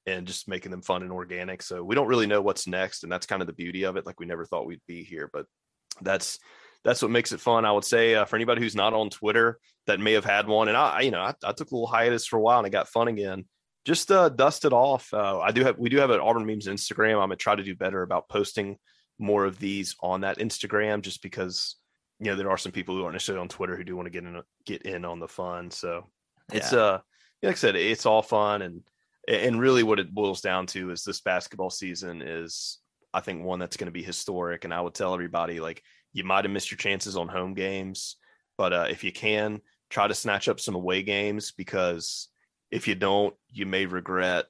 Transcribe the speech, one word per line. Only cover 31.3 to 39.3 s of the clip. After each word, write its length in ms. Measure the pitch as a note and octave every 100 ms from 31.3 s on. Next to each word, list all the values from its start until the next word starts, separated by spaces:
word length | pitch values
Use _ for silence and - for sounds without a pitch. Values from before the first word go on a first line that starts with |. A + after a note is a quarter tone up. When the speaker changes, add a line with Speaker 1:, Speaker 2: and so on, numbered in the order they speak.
| F2+ - F2+ F#2
Speaker 1:
season 520 | - F#2 F2 F#2 E2+
is, 560 | C#2 E2 E2 - - - _ _ _
I 80 | F#2+
think, 240 | - E2+
one 140 | F2+ F2+
that's 180 | F2 -
gonna 140 | F2+
be 120 | F2
historic. 600 | F2+ F2 - F2+ F2 E2+
And 80 | F2
I 60 | E2+
would 140 | F2
tell 200 | - F#2
everybody, 440 | F2+ F2 F2 E2+ E2+
like, 220 | D#2+ E2 _ _ _
you 120 | G2
might 200 | F#2 F#2+
have 60 | G2+
missed 200 | G2 -
your 80 | G2
chances 380 | G2+ G2 G#2 F#2+
on 120 | E2+
home 240 | F#2 F#2
games, 640 | F#2+ F#2+ G2 F#2+ F#2 - - _ _ _ -
but, 160 | F#2
uh, 140 | F2 D2+
if 160 | F2
you 80 | F#2+
can, 480 | - A2